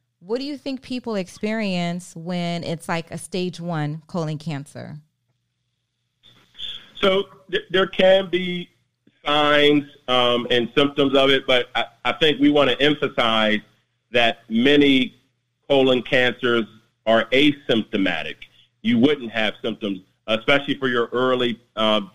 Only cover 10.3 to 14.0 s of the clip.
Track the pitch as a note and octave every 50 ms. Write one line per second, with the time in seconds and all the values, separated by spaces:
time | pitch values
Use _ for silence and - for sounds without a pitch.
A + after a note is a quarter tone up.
10.3 | A#2+ A#2+ A#2 A#2 B2 A#2+ A#2 A2 - D3 C#3+ C#3+ C#3+ D3 C#3 C3+ C3 C#3 C3+ C#3
11.3 | C3+ C3 - - B2+ B2 A#2+ - - A#2 A#2 - _ _ - B2 A#2+ - E3 D3+
12.3 | C#3+ C3 C#3+ D3 D3 D3 C#3 B2+ A#2+ B2 C#3 D3+ D3 - C#3+ C3 - C3+ A#2+ A2+
13.3 | A2+ A2 G#2+ G#2+ G#2 G#2+ - _ _ _ _ _ _ _